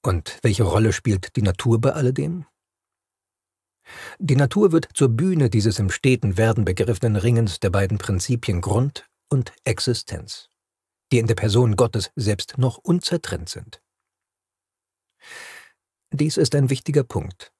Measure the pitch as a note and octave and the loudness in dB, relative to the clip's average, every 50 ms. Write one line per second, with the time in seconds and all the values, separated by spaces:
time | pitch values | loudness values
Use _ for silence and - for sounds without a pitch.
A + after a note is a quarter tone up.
0 | - - F#2 F2 - - - - - A#2 G2 G#2 A2 F2 E2 G#2 A2 A2 F#2 - | -2 -2 -2 -2 -4 -8 -14 -2 0 0 2 2 0 2 4 2 2 2 0 0
1 | _ A2 G2+ F#2 - - _ - G#2 G2 F#2 - - A#2 A2+ A2+ A2+ C3+ - D#3 | _ 0 0 0 -2 -4 _ 0 0 0 0 0 0 2 2 2 2 0 0 2
2 | C3+ B2 C3+ C#3 C#3+ D#3 E3+ F3+ D3+ _ _ _ _ _ _ _ _ _ _ _ | 0 0 0 -2 -4 -4 -6 -8 -12 _ _ _ _ _ _ _ _ _ _ _
3 | _ _ _ _ _ _ _ _ _ _ _ _ _ _ _ _ _ - - - | _ _ _ _ _ _ _ _ _ _ _ _ _ _ _ _ _ -20 -20 -18
4 | - - - _ G3+ D3 C3+ C#3 C#3+ - - G#3 G#3 F#3 D#3+ E3 - - _ - | -18 -18 -10 _ 0 2 4 4 4 2 2 4 4 4 4 2 0 0 _ 2
5 | C#3+ B2 A2+ A2+ E3+ F#3+ F#3 D#3+ C3+ A#2 F#2 A2 G2+ A2+ G#2 - G2+ F#2 - - | 2 2 4 2 2 2 2 2 2 2 2 2 2 2 0 0 -2 -2 -2 0
6 | - C3+ B2+ - - G2+ F2+ G2 A2 A2+ A2 A2 G#2 G2+ F#2+ - G2+ A2+ A2+ - | 2 2 2 2 0 -2 2 2 2 2 2 2 0 0 0 0 0 -2 0 0
7 | - A#2 G#2 G2+ F#2 A#2+ A#2+ A#2 A2+ G#2 - - - G2 F#2 G2 G2+ F#2 A2 G2+ | 0 0 0 2 2 2 2 2 2 0 -2 -2 -2 0 2 0 0 0 -2 -4
8 | - - G2 F2+ - - B2 A#2 - - F#2+ F2 - G2 G2 A2+ C3 C#3+ - - | -2 -2 -4 -2 0 -2 -4 -2 -2 -4 -4 -2 -2 0 0 0 0 0 -4 -8
9 | - _ _ _ _ _ D3 C3 A#2+ - - _ _ B2 G#2 - - C3 A#2+ - | -20 _ _ _ _ _ -2 -2 -2 -4 -10 _ _ -4 -4 -2 -2 -2 -2 -4
10 | - - - D#2+ - - - - - _ _ _ _ _ _ _ _ _ _ _ | -6 -10 -10 -10 -10 -14 -16 -18 -18 _ _ _ _ _ _ _ _ _ _ _
11 | _ _ - A#2 A2+ A2+ A2 - - A2 G2 A#2+ B2+ A2+ G2+ F#2 B2 A2 - A2 | _ _ 0 0 2 0 0 0 0 2 2 4 4 4 4 2 2 2 0 -4
12 | - - _ - G#2+ G#2 G#2+ - - - - - B2 B2+ - - _ - E3+ F3+ | -6 -6 _ -4 -2 -2 -2 -2 -6 -10 -2 -2 -2 -2 -2 -4 _ 0 0 0
13 | - - F3 E3 - - - F#2 F2+ - - - - - - _ _ _ _ _ | 0 -4 -4 -4 -4 -6 -8 -8 -8 -10 -12 -14 -14 -16 -20 _ _ _ _ _
14 | _ _ _ _ _ _ _ _ _ _ _ _ _ _ _ _ _ _ _ _ | _ _ _ _ _ _ _ _ _ _ _ _ _ _ _ _ _ _ _ _
15 | _ _ _ _ _ - - - - - - - - - _ _ _ _ _ _ | _ _ _ _ _ -20 -20 -20 -20 -20 -20 -20 -20 -20 _ _ _ _ _ _
16 | _ _ - C#3 D3+ D#3 - - - - - C#3+ C3+ B2+ C3+ - - - C#3+ D3+ | _ _ -4 -2 -2 -2 2 0 0 2 2 2 2 2 0 -2 -4 0 0 0
17 | - _ - - - F#2 F#2 _ - - _ | 0 _ -4 -6 -6 -6 -12 _ -20 -20 _